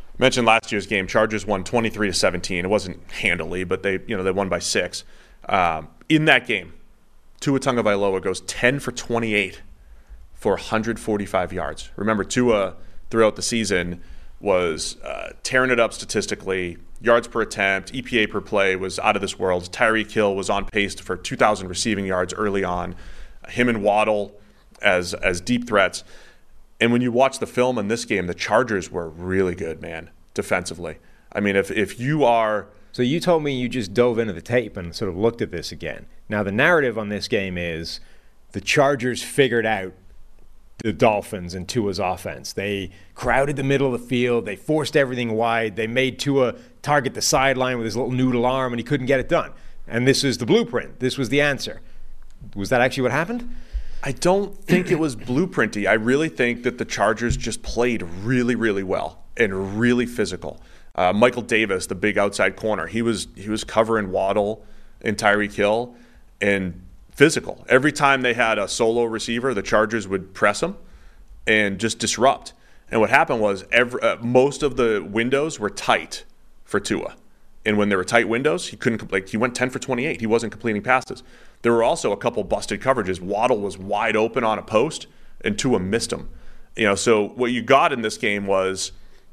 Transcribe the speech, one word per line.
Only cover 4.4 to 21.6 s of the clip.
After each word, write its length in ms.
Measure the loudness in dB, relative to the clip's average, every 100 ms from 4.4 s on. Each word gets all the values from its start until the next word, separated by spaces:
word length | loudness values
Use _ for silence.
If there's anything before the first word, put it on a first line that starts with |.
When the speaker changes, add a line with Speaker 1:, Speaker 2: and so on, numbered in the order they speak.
| 0
Speaker 1:
by 100 | -2
six. 460 | -2 -2 -2 -6 -14 -20 -20 -16 0
Um, 380 | 2 2 0 -8 -12 0
in 160 | 2 6
that 200 | 4 4
game, 280 | -6 -6 -18 -20 -20 -20 -20 -20 -6
Tua 200 | 0 2
Tagovailoa 600 | 2 2 2 4 2 2
goes 200 | -2 -4
ten 380 | -6 2 2 2
for 120 | -4
twenty-eight 680 | -6 -4 -2 0 0 -2 -6 -20 -20 -20 -20 -20 -20 -20
for 220 | -4 -2 -2
a 40 |
hundred 400 | 0 -2 -2 -4
forty-five 520 | -2 -2 0 -2 -2
yards. 360 | -4 -6 -8 -12 -6
Remember, 280 | -2 0
Tua 520 | 0 2 4 4 2 -4 -12 -12 -4
throughout 260 | 4 4 2
the 60 |
season 600 | -2 -2 2 0 0 -6 -12 -14 -16 -6
was, 640 | 0 2 2 -2 -6 -10
uh, 320 | -10 -10 -12 -12
tearing 280 | 0 2 4
it 80 | 4
up 140 | 2
statistically. 840 | 0 -4 -4 -2 -4 -2 -2 -4 -8 -14 -4
Yards 280 | 4 4 4
per 140 | -4
attempt, 520 | -4 0 0 0 -4
E 80 | -10
P 160 | -2 0
A 80 | 0
per 140 | -2
play 340 | -2 2 2 2
was 220 | -2 0
out 160 | 2 2
of 60 |
this 160 | 0 -2
world. 340 | 0 0 -2
Tyreek 400 | 0 2 2 0
Hill 240 | 0 2 0
was 140 | -2
on 160 | -2 -2
pace 300 | -2 -2 -4
for 160 | -8 -8
two 200 | -6 2
thousand 320 | 4 4